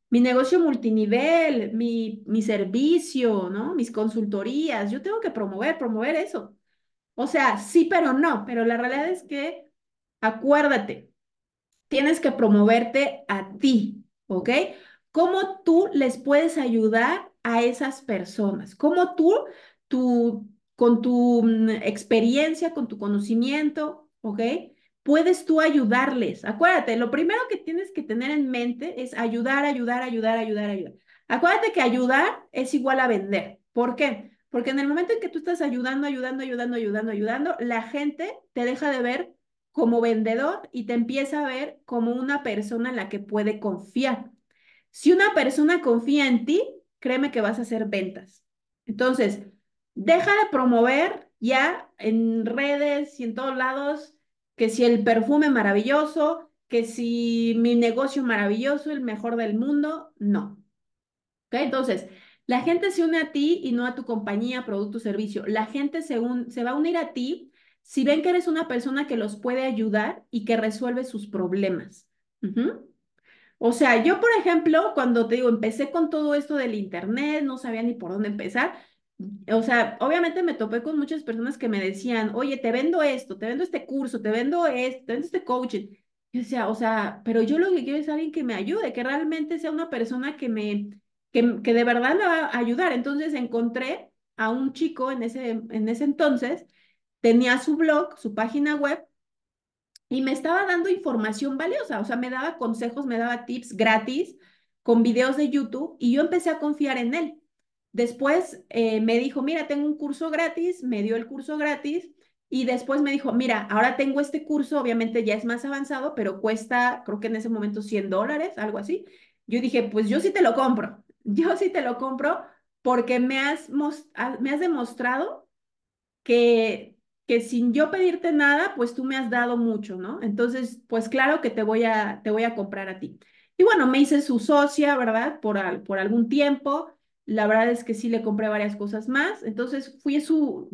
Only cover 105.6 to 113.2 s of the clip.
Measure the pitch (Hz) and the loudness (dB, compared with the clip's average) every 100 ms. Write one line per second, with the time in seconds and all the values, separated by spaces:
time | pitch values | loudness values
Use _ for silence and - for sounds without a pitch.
105.6 | 220 254 320 - 247 269 339 359 339 311 | -2 -6 -8 -2 2 4 2 0 0 -2
106.6 | 294 294 277 262 233 311 320 - _ _ | -4 -2 -2 -2 -2 -2 -4 -8 _ _
107.6 | _ _ _ - 240 240 277 330 359 - | _ _ _ -2 -2 0 2 2 0 -10
108.6 | _ 233 226 220 220 233 269 285 262 320 | _ -2 0 2 2 2 0 -2 -2 -2
109.6 | 302 285 294 294 285 277 320 311 330 330 | -2 -2 -2 -2 -6 -6 -4 -2 -4 -2
110.6 | 349 359 254 214 208 226 233 277 285 302 | -4 -4 -4 -2 -2 -4 -6 -12 -8 -4
111.6 | 294 285 285 330 - _ _ _ _ 254 | -4 -4 -4 -6 -8 _ _ _ _ -2
112.6 | 254 247 240 277 285 277 | -2 -2 -2 0 0 0